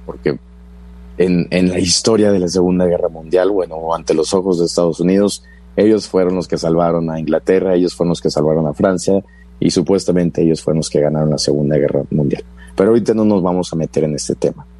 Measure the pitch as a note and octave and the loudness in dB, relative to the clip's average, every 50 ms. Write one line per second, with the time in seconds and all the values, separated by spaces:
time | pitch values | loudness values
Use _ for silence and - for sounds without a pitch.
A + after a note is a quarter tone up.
0 | - - D2+ - - D#2+ C#2 - - - - - - - - - - - - - | -14 -14 -16 -6 -4 -4 -4 -4 -10 -20 -20 -20 -20 -20 -20 -20 -20 -20 -20 -20
1 | - - - - F2+ F#2 F2+ F2 E2+ - - F2+ F#2 F2+ F2+ F2+ F#2 F2 - - | -20 -20 -4 -2 0 2 2 0 0 0 0 0 2 2 0 0 0 0 -2 0
2 | - A#2 A2+ G#2 G#2+ G#2 G2+ F#2+ F2+ F2 E2+ F#2 F2 F2+ F2+ F2+ F2+ F2 F2 E2+ | 2 2 2 4 4 4 2 2 0 0 2 2 2 2 2 2 2 2 0 0
3 | F2 E2 D#2+ D#2+ D#2+ D#2+ D#2+ F2+ F#2 F#2+ G#2 G2 F2 D#2+ D#2+ D#2+ D#2+ D#2+ E2 E2 | -2 -4 -6 -8 -6 0 0 2 2 2 0 0 -2 -4 -8 -10 -4 -4 -4 -4
4 | D2+ F#2 E2+ D#2+ D#2 - - F#2+ F2+ G2 F2+ E2 E2+ E2 - - F2 E2+ D#2 - | -2 -2 0 0 0 0 0 0 0 0 0 0 0 0 0 0 0 0 0 0
5 | E2+ F2+ F#2+ G2 G2+ G2+ - - - - - - - - - G2+ G2+ G#2+ A2 G2+ | 0 2 2 2 2 0 -2 -6 -14 -20 -20 -20 -20 -6 0 2 4 4 4 2
6 | - - - F#2+ F#2 F2+ F#2 F#2 D#2+ - E2 D2+ E2+ E2 E2 E2+ E2+ E2+ E2+ E2+ | 0 -2 0 0 0 2 0 -2 -4 -4 -6 -4 0 0 0 2 2 0 0 -2
7 | E2 E2 D#2+ D#2+ D#2 D2+ D#2+ D#2+ - - F#2 F#2+ F2+ F#2+ F#2 F2+ F#2 E2+ - - | -2 -4 -6 -6 -4 -2 -2 -2 2 2 0 2 2 2 2 2 0 0 -2 -2
8 | E2+ F2 E2+ - - D#2+ D2 D2+ D2 D#2 D#2 D#2+ D#2+ D2+ D2 - G2+ G2 F#2 F2 | -2 -2 -2 -2 -4 -4 -2 0 0 0 0 0 0 -2 -2 0 0 0 0 0
9 | - - G2 G2 - - - - - - - - - E2+ - F#2+ E2 - G2 F#2+ | 0 0 0 0 -2 -6 -20 -20 -20 -20 -10 -2 -2 0 0 0 2 2 0 0
10 | - - F2 F2+ F2 E2+ - - F2 D#2+ D#2+ - - D#2 D#2 D#2+ D2+ - - D#2 | 2 0 0 2 0 0 0 0 2 2 0 0 -2 -2 -2 -2 -2 -2 0 0
11 | D2 D2+ D2+ D2+ D#2 D#2 D2+ C#2 - D2 C#2+ D2 D2+ C#2+ D2+ C#2 C#2+ - - C#2+ | 0 2 0 0 0 0 0 -2 0 -2 0 0 0 0 0 0 0 0 0 -2
12 | C#2 - - D#2+ C#2+ C#2 - - - - - - - - - - F#2+ G#2+ A2+ A#2 | -4 -2 -2 -2 0 0 -2 -4 -8 -18 -20 -20 -20 -8 -2 0 2 4 4 2
13 | G2 - A2 A2 G#2+ G#2 G#2 F#2+ F2 F2+ F2+ F2+ F2 - - E2 D#2+ - - D#2+ | 2 0 0 2 2 2 2 2 0 0 0 -2 -4 -4 -4 -4 -6 -2 -2 -2
14 | D#2 D2+ D2 C2+ - - - - - C#2 B1 - - - - | -2 0 -2 -6 -4 -6 -4 -2 -2 -2 -2 -4 -18 -20 -20